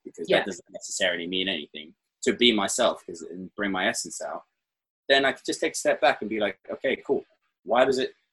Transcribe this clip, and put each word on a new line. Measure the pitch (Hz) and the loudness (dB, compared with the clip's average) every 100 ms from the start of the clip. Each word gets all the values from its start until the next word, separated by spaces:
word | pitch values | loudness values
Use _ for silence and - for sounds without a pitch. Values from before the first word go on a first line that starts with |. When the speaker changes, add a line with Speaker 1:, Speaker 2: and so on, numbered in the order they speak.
Speaker 1:
because | - - 82 | -16 -8 0
Speaker 2:
Yeah. | 98 | 0
Speaker 1:
that | - | 0
doesn't | 90 - | -8 -12
necessarily | - - - 92 85 85 | -14 -10 -2 0 0 -2
mean | 92 95 | -2 -2
anything, | 82 73 76 78 - _ _ | -4 -6 -14 -18 -20 _ _
to | - | -2
be | 101 120 | 4 6
myself | 107 98 - 107 80 - | 6 2 0 0 0 -8
'cause, | 82 | -14
and | 82 90 90 | -12 -12 -10
bring | - 101 | -6 -4
my | 92 104 | 0 -2
essence | 113 - - | -2 -6 -10
out, | 82 82 - _ _ _ _ _ - | -10 -10 -14 _ _ _ _ _ 2
then | 139 139 | 4 2
I | |
could | - | -2
just | - 151 | -4 -4
take | 160 | -4
a | - | -2
step | 151 135 | 0 4
back | 147 - | 2 2
and | 107 | -2
be | 110 | -2
like, | 101 - - | -2 -4 -12
"Okay, | 98 135 117 | -6 -4 -2
cool. | - 139 - _ _ _ | -2 -2 -4 _ _ _
Why | - 123 | 0 4
was | 135 127 | 4 2
it | - - _ | -2 -6 _